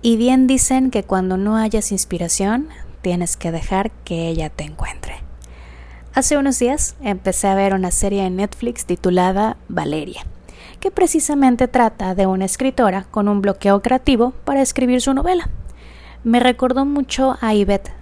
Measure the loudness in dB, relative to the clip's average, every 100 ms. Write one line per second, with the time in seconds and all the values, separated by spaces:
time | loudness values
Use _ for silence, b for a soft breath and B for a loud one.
0 | 2 4 4 4 4 4 2 2 2 0
1 | 0 0 0 0 0 0 2 0 -2 -4
2 | -4 -4 -4 -2 0 0 -4 B B B
3 | -4 -2 -2 -4 -4 -4 -2 -2 -2 -8
4 | -8 -6 -4 -4 -6 -8 -12 -8 -8 -8
5 | -10 -10 -12 -16 B B B B B B
6 | B -2 0 2 0 0 0 0 -4 -6
7 | -6 -4 -2 0 0 2 2 2 0 0
8 | 0 0 -2 -2 -4 -4 -6 -6 -6 -2
9 | 2 2 2 2 0 -2 -6 -4 -2 -4
10 | -6 -10 -12 -14 B B B B -4 0
11 | 2 2 0 4 4 4 2 2 2 0
12 | -4 0 2 2 -2 0 -2 2 2 2
13 | -4 -2 0 2 0 0 2 2 4 2
14 | 4 2 2 0 -2 0 0 0 0 2
15 | 2 0 2 0 -2 -8 -10 B B B
16 | B B 2 4 4 2 0 0 0 0
17 | -2 0 0 2 0 2 2 0 -2 -14